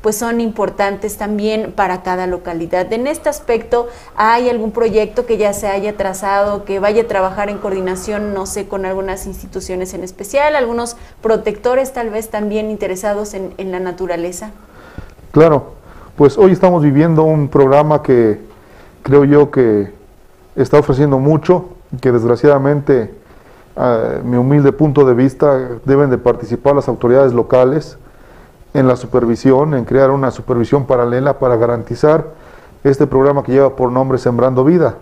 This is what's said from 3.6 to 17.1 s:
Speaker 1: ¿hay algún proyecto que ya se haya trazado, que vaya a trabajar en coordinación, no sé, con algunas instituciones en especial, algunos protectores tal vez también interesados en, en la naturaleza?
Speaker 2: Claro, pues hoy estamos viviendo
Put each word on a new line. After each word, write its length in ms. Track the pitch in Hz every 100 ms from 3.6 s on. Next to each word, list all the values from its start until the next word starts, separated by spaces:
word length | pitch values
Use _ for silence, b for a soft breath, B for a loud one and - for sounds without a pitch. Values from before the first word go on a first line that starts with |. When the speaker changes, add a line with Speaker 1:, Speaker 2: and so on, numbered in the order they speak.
| 226 240 240 B B -
Speaker 1:
¿hay 340 | 220 233 247
algún 220 | 233 220
proyecto 540 | 220 226 208 208 - 240
que 120 | 220
ya 160 | 208
se 140 | 202 208
haya 280 | 196 202 208
trazado, 680 | 190 185 202 202 202 202 202
que 140 | 196
vaya 240 | 202 214
a 40 | 220
trabajar 420 | 202 190 190 208
en 80 | 202
coordinación, 760 | 202 190 185 185 214 208 208
no 120 | 196 190
sé, 220 | 208 196
con 180 | 196 190
algunas 400 | 190 190 190 196
instituciones 680 | 185 190 196 185 185 185
en 100 | 185
especial, 520 | 185 - 196 277 302 302
algunos 400 | 233 233 233 - B B
protectores 720 | 220 220 214 208 247 254 262
tal 160 | 240 226
vez 200 | 214 220
también 420 | 208 214 208 214
interesados 640 | 208 196 185 214 202 208
en, 200 | 190 185 -
en 140 | 190
la 80 | 180
naturaleza? 720 | 185 175 185 170 170 180 214 - B B B B B B -
Speaker 2:
Claro, 420 | 147 160 143 - - B B B -
pues 220 | 139 -
hoy 140 | 196
estamos 320 | 180 185 175
viviendo 400 | 147 139 165